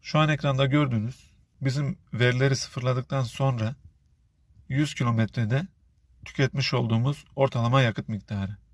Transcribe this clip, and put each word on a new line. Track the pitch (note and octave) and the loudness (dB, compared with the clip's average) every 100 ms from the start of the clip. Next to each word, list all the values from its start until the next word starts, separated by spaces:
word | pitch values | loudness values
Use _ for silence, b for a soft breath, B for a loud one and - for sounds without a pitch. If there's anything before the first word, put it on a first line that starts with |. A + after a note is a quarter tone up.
Şu | - D3+ | -2 2
an | D#3 | 2
ekranda | D3 D3 C3 C3+ | 2 0 2 2
gördüğünüz | D3 C#3+ A#2 G#2+ - - _ _ _ | 4 2 0 -2 -8 -20 _ _ _
bizim | C3+ C3 C#3+ - _ | -4 -2 -4 -6 _
verileri | G#2+ B2 B2 C3+ C3+ | 0 2 4 2 0
sıfırladıktan | - - B2 B2+ A#2+ C3+ | -4 -6 -2 -2 -2 -4
sonra | A#2+ - C3+ A#2+ A2 C#3 - _ _ _ _ _ _ _ _ | -4 -2 -2 0 -4 -6 -16 _ _ _ _ _ _ _ _
yüz | C3 D3 | -2 -2
kilometrede | - B2 A2+ A2+ - A2 C3+ F#3 _ _ _ _ _ | 0 0 2 0 0 0 -2 -4 _ _ _ _ _
tüketmiş | - - C3 C3+ C3 | -16 -2 0 0 -2
olduğumuz | B2+ A#2 A2+ B2+ D3 - - | 0 0 0 0 -4 -10 0
ortalama | C3+ B2 A#2 C3+ | 0 2 2 4
yakıt | B2 G#2 - | 2 0 -6
miktarı. | G#2+ - G2+ F#2+ G2+ _ | -8 -6 -6 -6 -8 _